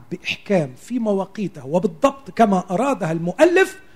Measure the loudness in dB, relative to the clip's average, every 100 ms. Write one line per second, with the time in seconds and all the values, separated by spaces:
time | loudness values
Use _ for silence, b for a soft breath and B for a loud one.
0 | -10 -10 -8 -8 -2 0 0 -6 -8 -4
1 | -2 -2 -4 -6 -8 -8 -4 -2 -2 0
2 | -2 -2 -6 2 2 2 0 -2 0 -2
3 | -2 -4 -4 2 4 4 2 -2 -20